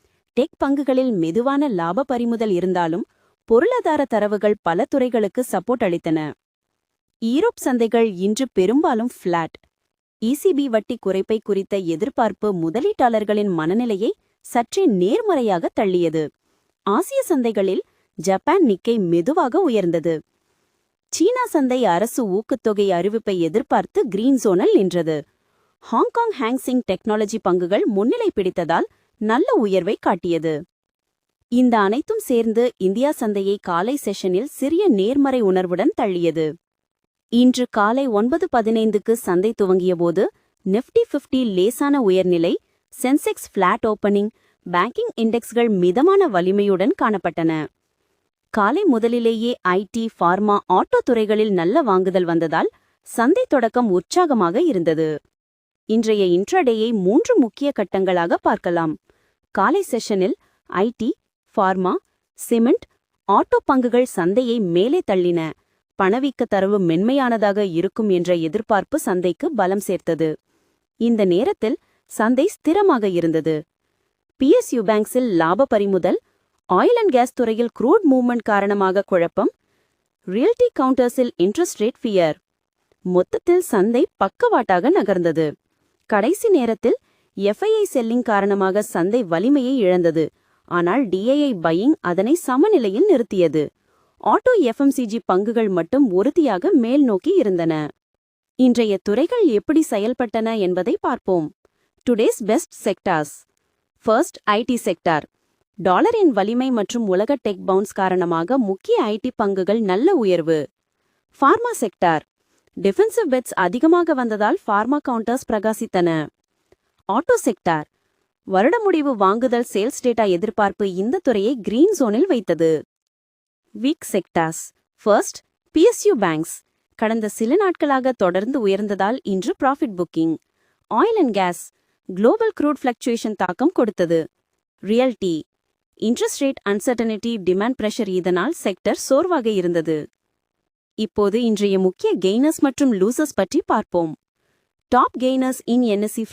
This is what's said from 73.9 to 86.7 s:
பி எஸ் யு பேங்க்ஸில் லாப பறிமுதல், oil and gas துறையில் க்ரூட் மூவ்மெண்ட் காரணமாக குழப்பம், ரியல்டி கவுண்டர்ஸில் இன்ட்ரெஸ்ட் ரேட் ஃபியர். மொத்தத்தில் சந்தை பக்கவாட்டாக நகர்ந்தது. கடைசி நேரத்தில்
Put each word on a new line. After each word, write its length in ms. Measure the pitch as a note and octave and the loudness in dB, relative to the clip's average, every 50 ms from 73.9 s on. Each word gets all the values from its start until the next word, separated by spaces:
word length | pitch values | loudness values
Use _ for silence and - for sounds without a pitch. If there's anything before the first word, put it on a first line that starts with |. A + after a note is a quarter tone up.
| _ _ _ _ _ _ _ _ _ | _ _ _ _ _ _ _ _ _
பி 120 | - C4 C#4 | 0 2 4
எஸ் 240 | G#4 B4 A4+ - D4 | 4 4 2 0 -2
யு 100 | A#3 G3+ | -2 0
பேங்க்ஸில் 520 | F3 G#3+ G#3+ G#3+ - - B3+ B3+ A#3 F#3 | 2 0 0 0 -2 -2 -2 0 0 2
லாப 300 | E3 E3 D#3+ F3+ G3+ C#4 | 2 2 2 2 2 0
பறிமுதல், 540 | - B3 G#3 G3+ G3+ F#3+ F#3 E3+ F#3 D4 A4+ _ _ _ _ _ _ _ _ _ - F#3 | 2 2 0 2 2 0 0 0 0 -2 -2 _ _ _ _ _ _ _ _ _ 0 2
oil 240 | F#3 B3 F#4+ A#4+ A#4+ | 2 4 4 2 2
and 140 | A4 F#4+ B3+ | 2 2 4
gas 120 | B3 A#3+ B3 - | 2 2 2 0
துறையில் 360 | - B3 A3 A3 G#3 A#3+ A3+ - - | -2 -2 -2 0 -2 -2 -4 -4 -2
க்ரூட் 260 | G#3 B3+ F#4 A4+ G4 C#4+ | 2 4 4 4 4 4
மூவ்மெண்ட் 300 | C4 B3+ A#3+ B3 A#3+ A#3+ | 4 4 2 0 -2 -2
காரணமாக 600 | - - G#3 G3+ G3 G3+ G3+ G3+ G3 F#3 F#3 G3+ | -2 0 0 2 2 0 0 2 2 2 2 0
குழப்பம், 500 | G3 - G3 F3 E3+ E3+ - F#3+ A3 F#4 - _ _ _ _ _ _ _ _ _ _ _ _ _ - | 0 0 0 0 0 0 -2 -2 -2 -2 -4 _ _ _ _ _ _ _ _ _ _ _ _ _ -10
ரியல்டி 420 | - F3+ A3 C#4 G#4+ A#4+ - B4 A#4+ - - | -6 -2 0 2 2 2 2 2 0 2 0
கவுண்டர்ஸில் 520 | C4+ C4 C4 - B3 A#3+ - - B3+ A#3+ - - E3+ | 0 2 2 2 2 0 2 0 -2 -2 0 0 0
இன்ட்ரெஸ்ட் 360 | G3 G#3 - F4 - - - | 0 0 0 -2 -2 -2 -4
ரேட் 200 | G#3 A3+ - _ - | -4 -4 -4 _ -4
ஃபியர். 300 | A#3 G3+ F#3 E3+ D#3 D3 - _ _ _ _ _ _ _ _ _ _ _ _ | -2 2 2 2 2 0 -4 _ _ _ _ _ _ _ _ _ _ _ _
மொத்தத்தில் 600 | - F#3 F3+ F3+ F#3 - - - - - F4 F#4 | -4 0 0 0 0 0 -4 -4 0 2 2 2
சந்தை 460 | F4 - - G3 F3+ A3+ A#3 B3 E4+ - _ | 0 0 0 2 2 2 2 0 0 -2 _
பக்கவாட்டாக 720 | - - - - - A#4+ A#4+ G#4 D4 A#3 - F#3+ F3+ F3 C4+ | -2 -4 -4 -2 0 0 2 2 2 2 2 0 2 2 2
நகர்ந்தது. 640 | F#4 G#4 A3+ G3+ F#3+ F3+ E3+ E3+ D3+ D#3+ D#3+ D3 - - _ _ _ _ _ _ _ _ _ | 2 2 2 0 0 0 0 0 0 0 -2 -2 -4 -8 _ _ _ _ _ _ _ _ _
கடைசி 440 | - A3 G3+ G3+ C4 F#4+ - - A4+ | -2 -2 0 0 0 0 0 2 2
நேரத்தில் 480 | F#4+ D4 A#3+ A3+ | 2 2 2 0